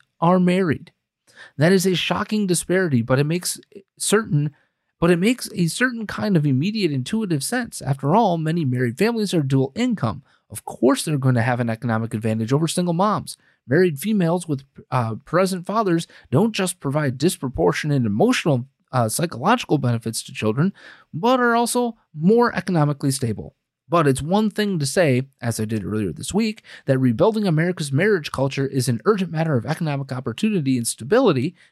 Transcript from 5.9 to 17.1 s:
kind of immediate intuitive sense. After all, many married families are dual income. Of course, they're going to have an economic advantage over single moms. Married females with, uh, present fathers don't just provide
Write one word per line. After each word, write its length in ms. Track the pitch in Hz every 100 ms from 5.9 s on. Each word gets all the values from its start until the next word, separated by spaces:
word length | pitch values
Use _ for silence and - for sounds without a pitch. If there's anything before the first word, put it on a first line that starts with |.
| 233 208
kind 300 | - 214 175
of 80 |
immediate 480 | 147 131 180 220 175
intuitive 500 | 139 123 220 208 151
sense. 380 | - 254 233 -
After 340 | 127 135 139
all, 220 | 196 220 170
many 300 | 156 170 139
married 320 | 123 127 113
families 340 | 214 226 208
are 100 | 175
dual 300 | 135 135 131
income. 480 | - 247 202 113 - - _ _
Of 160 | - -
course, 380 | - 240 269
they're 120 | - 147
going 200 | 131 123
to 60 |
have 180 | 117 120
an 100 | 120
economic 420 | 110 120 110 113
advantage 400 | 110 110 110 113
over 160 | 139 160
single 240 | - 175
moms. 460 | 165 208 170 139 - _ _ -
Married 320 | 165 185 139
females 480 | 208 214 165 180 170
with, 180 | 135 - - -
uh, 240 | 135 113 110
present 400 | - 165 190 185
fathers 420 | 170 214 202 170 - - -
don't 220 | 135 226
just 260 | 214 185 -
provide 360 | 143 143 143